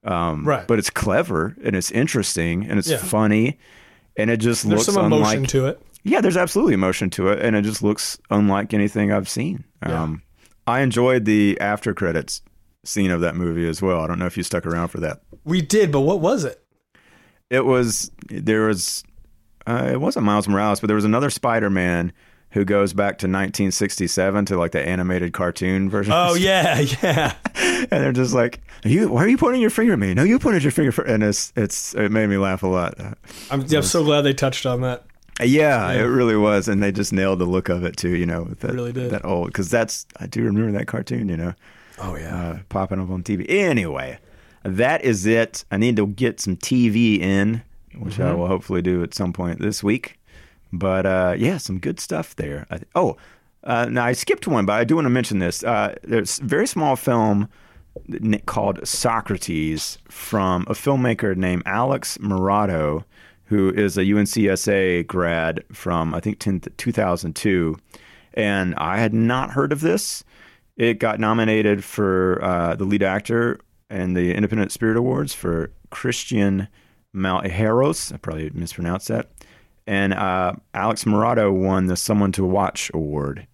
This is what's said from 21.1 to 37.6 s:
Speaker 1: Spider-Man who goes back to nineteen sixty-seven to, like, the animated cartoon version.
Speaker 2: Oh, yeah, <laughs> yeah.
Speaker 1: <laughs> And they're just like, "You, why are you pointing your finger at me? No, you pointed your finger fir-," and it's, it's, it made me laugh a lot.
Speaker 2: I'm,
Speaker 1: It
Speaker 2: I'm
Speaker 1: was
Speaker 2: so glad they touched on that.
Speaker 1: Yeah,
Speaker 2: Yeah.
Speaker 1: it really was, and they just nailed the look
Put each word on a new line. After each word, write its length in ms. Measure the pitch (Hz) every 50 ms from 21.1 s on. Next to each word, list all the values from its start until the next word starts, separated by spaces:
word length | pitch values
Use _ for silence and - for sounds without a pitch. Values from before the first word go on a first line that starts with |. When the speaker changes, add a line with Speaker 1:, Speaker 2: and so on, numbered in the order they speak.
| 107 120 139 143
Speaker 1:
Spider-Man 840 | 113 - - 123 113 117 110 101 98 95 90 90 87 85 85 87 - _ _ _ - _ _ - -
who 120 | 104 101
goes 280 | 92 101 101 101 98 85
back 240 | 98 101 101 95 -
to 100 | - 95
nineteen 420 | 92 95 98 92 101 - 101 95
sixty-seven 720 | 92 - 107 98 - - 98 85 - - 92 95 98 104 104
to, 100 | 95 101
like, 160 | 90 85 85 -
the 80 | 82 67
animated 480 | 78 90 92 90 90 92 92 90 87 85
cartoon 560 | - 92 87 85 - 95 92 92 95 98 95
version. 220 | 95 104 101 104 143
Speaker 2:
Oh, 180 | 165 175 175 170
yeah, 460 | 175 180 190 190 185 156 175 151 117
<laughs> 220 | 147 135 135 - -
yeah. 320 | 190 160 - 156 131 - -
Speaker 1:
<laughs> 60 | - - - - - 359 - - 262 254 -
And 120 | - 135
they're 80 | 139 127
just 220 | 123 131 123 -
like, 260 | 127 120 - - - - - - - -
"You, 240 | 107 123 180 220 196
why 160 | - 120 160
are 40 | 208
you 100 | 247 254
pointing 220 | - 277 247 262 233
your 80 | 214
finger 240 | - - 220 240 202
at 40 | 127
me? 140 | 101 95 92
No, 80 | 95 139
you 160 | 190 226 269
pointed 240 | - - 220 175 135
your 80 | 147
finger 220 | - - 156 131 117
fir-," 100 | - -
and 160 | - 113 110 107
it's, 280 | 104 101 - - - _
it's, 380 | - 110 101 - - - - -
it 180 | 110 107 101 107
made 160 | 110 110 104
me 80 | 101
laugh 260 | 98 98 98 92 92 -
a 40 |
lot. 280 | 95 92 90 87 - - -
Speaker 2:
I'm, 640 | - 104 104 - - - - - - - 143 139 135
Speaker 1:
It 100 | 131 156
Speaker 2:
I'm 60 | 151
Speaker 1:
was 120 | 139 -
Speaker 2:
so 140 | - 170 156
glad 160 | 147 147 147 143
they 120 | 143 135
touched 320 | 131 - 135 127 - -
on 160 | 131 123 123 127
that. 240 | 127 123 120 - - - _ _ - - -
Speaker 1:
Yeah, 500 | - 120 135 151 156 151 139 120 104 90
Speaker 2:
Yeah. 100 | 92 101 110
Speaker 1:
it 20 |
really 320 | 123 123 135 123 117 110
was, 320 | 104 104 107 104 101 90 110
and 140 | 104 98 104
they 100 | 101 95
just 200 | 101 104 - -
nailed 260 | 95 95 95 95 90
the 80 | 90
look 220 | 87 90 92